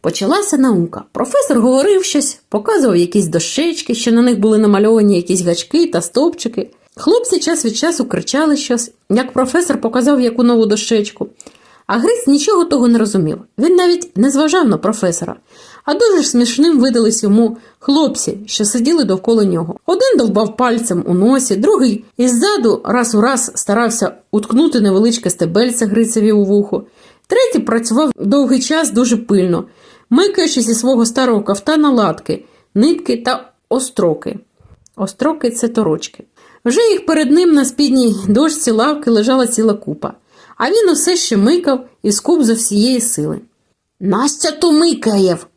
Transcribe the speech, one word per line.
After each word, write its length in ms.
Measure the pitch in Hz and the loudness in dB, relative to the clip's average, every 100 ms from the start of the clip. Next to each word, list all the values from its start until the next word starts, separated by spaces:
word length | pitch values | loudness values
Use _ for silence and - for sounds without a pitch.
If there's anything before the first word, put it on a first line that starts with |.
Почалася 560 | - - - 370 403 285 | -4 -4 -2 -2 0 0
наука. 460 | 262 196 170 - - | 2 2 -2 -6 -14
Професор 480 | - - 571 - 247 | -8 -2 -2 0 2
говорив 440 | 233 262 381 381 | 2 2 2 2
щось, 360 | 370 294 285 - _ | 0 -2 -4 -10 _
показував 480 | 208 214 415 262 175 | -4 0 0 2 2
якісь 300 | 175 208 170 | 2 0 0
дощечки, 680 | 165 - - 330 330 - 226 | -2 -4 -4 -4 -4 -6 -4
що 160 | - | 0
на 100 | 233 | 2
них 180 | 247 214 | 2 2
були 180 | 214 214 | 2 2
намальовані 580 | 214 202 214 226 208 185 | 2 2 2 4 4 2
якісь 260 | 175 180 | 0 -2
гачки 460 | 175 175 - 311 339 | 0 -4 -2 -2 0
та 140 | 175 | -2
стовпчики. 680 | 175 - 320 - - - - _ _ - | -4 0 0 -2 -8 -8 -10 _ _ -6
Хлопці 440 | - 466 480 370 | 0 0 0 -4
час 260 | - 330 226 | -2 -2 -4
від 100 | 208 | -2
часу 300 | 320 330 - | -4 -2 -4
кричали 520 | - 165 269 311 294 | -4 -4 -2 0 -2
щось, 340 | - 240 240 _ _ | -2 -4 -6 _ _
як 220 | 214 262 | -2 -2
професор 500 | 254 254 320 349 233 | -4 -2 -2 -2 -4
показав 400 | 226 240 254 285 | -2 0 0 2
яку 220 | 240 233 | 0 2
нову 220 | 240 233 220 | 2 2 2
дощечку. 600 | 214 - 226 208 - - _ - _ _ _ - | 0 0 -2 -2 -8 -12 _ -20 _ _ _ -6
А 100 | 214 | -2
Гриць 300 | 311 466 277 | 0 0 0
нічого 380 | 285 427 403 339 | 0 2 2 2
того 220 | 285 240 | 2 4
не 100 | 233 | 2
розумів. 400 | 214 202 156 170 - - | 2 0 -2 -4 -12 -4
Він 180 | 302 359 | 2 4
навіть 420 | 359 349 - - | 4 0 -4 0
не 120 | 254 | 0
зважав 380 | 269 311 370 285 | 2 0 2 2
на 100 | 160 | 0
професора. 580 | 190 214 185 170 - - _ - - - - | -2 -2 -2 -4 -8 -12 _ -20 -20 -12 -6
А 80 | |
дуже 280 | 330 466 359 | 0 2 2
ж 80 | 285 | 2
смішним 500 | 240 240 247 320 294 | 2 0 2 2 4
видались 440 | 262 233 220 226 | 2 2 2 0
йому 340 | 208 208 233 233 - _ | 2 2 2 -2 -18 _
хлопці, 580 | - 285 302 - - 196 214 | -2 0 0 -2 -8 -8 -10
що 200 | - 208 | -4 -2
сиділи 380 | 247 240 339 | -2 0 0
довкола 400 | 214 185 - 226 | 0 -2 0 2
нього. 360 | 202 170 165 190 - | 2 0 -6 -8 -4
Один 320 | 370 523 381 | 0 2 2
довбав 400 | 233 196 214 - | 2 0 -2 -2
пальцем 460 | 254 240 233 175 175 | 0 0 -2 -4 0
у 60 | |
носі, 420 | 180 214 269 - 214 | 2 2 2 0 0
другий 500 | 285 427 254 208 - - | 2 2 2 0 -8 -2
іззаду 640 | 247 240 392 415 233 - - | 0 2 0 0 0 -2 -2
раз 300 | 240 233 214 | -2 0 0
у 60 | |
раз 300 | 240 269 - - | 0 0 -4 -8
старався 560 | - 202 240 226 185 - _ | -2 -2 -2 -2 -4 -6 _
уткнути 500 | 214 214 233 320 247 | -4 0 0 2 2
невеличке 480 | 208 190 226 233 190 | 2 2 2 0 -4
стебельце 560 | - 165 180 247 240 214 | -4 -2 0 0 -2 -2
Грицеві 460 | 214 220 220 214 | 0 0 0 2
у 120 | 214 | 2
вухо. 400 | 196 202 202 - - _ - _ _ | 2 0 0 -6 -8 _ -20 _ _
Третій 320 | 453 508 320 | 0 2 0
працював 520 | 226 233 233 226 302 - | 0 -2 0 0 0 -2
довгий 440 | 202 277 262 254 | 0 2 2 0
час 320 | 262 311 294 | 0 -2 0
дуже 260 | 202 240 226 | 0 0 0
пильно, 480 | - 196 185 165 - _ _ - _ | 0 0 2 -2 -6 _ _ -20 _
микаючи 520 | 247 403 392 330 - | 2 2 0 -2 -2
зі 120 | 220 | -2
свого 320 | 226 247 262 226 | -2 0 2 0
старого 380 | 247 254 220 | 0 0 0
кафтана 460 | 208 202 - 311 302 | -2 -4 -2 0 2
латки, 560 | 247 196 160 - - - _ _ 196 | 2 0 -2 -8 -8 -10 _ _ 0
нитки 420 | 269 339 - 233 | 2 0 -2 -4
та 340 | 233 254 - _ _ | -4 -6 -8 _ _
остроки. 680 | 247 254 - 180 151 - - _ _ _ _ _ - | -4 -4 -2 -2 -2 -8 -12 _ _ _ _ _ -8
Остроки — 540 | 196 - 285 311 247 | -8 -4 -4 -2 -4
це 160 | 233 233 | -2 -4
торочки. 560 | 233 202 156 - - - _ _ _ 240 | -2 -2 -4 -8 -18 -20 _ _ _ -2
Вже 160 | 285 | 2
їх 240 | 466 392 - | 2 0 0
перед 260 | 320 269 | 0 2
ним 220 | 302 359 | 4 4
на 120 | 294 254 | 2 2
спідній 500 | - 285 262 240 196 190 | -2 0 2 2 0 0
дошці 440 | 214 311 311 - | 2 2 0 -2
лавки 400 | 220 262 294 262 | 0 0 -2 0
лежала 360 | 226 220 262 240 | 0 2 0 0
ціла 260 | 233 220 | 0 0
купа. 400 | 208 - 151 147 - _ _ - - | -2 -6 -8 -10 -12 _ _ -20 -6
А 120 | 254 | -2
він 200 | 427 403 | 2 2
усе 260 | 302 - 349 | 2 0 -2
ще 220 | - 208 | 0 2
микав 480 | 208 349 320 254 254 _ | 2 2 0 -2 -6 _
і 80 | 208 | -4
скуп 320 | 208 - 349 | -2 0 0
зо 100 | 233 | 2
всієї 480 | 226 - 202 233 254 | 0 -2 0 0 0
сили. 380 | 226 - 151 156 - _ _ _ _ _ | -2 -4 -6 -8 -12 _ _ _ _ _
«Настя 520 | 185 190 285 - 330 | -4 -2 -2 -2 -6
ту 200 | 311 349 | -2 0
микаєв?» 760 | 302 339 - 220 202 185 170 - | 2 2 0 0 2 2 0 -8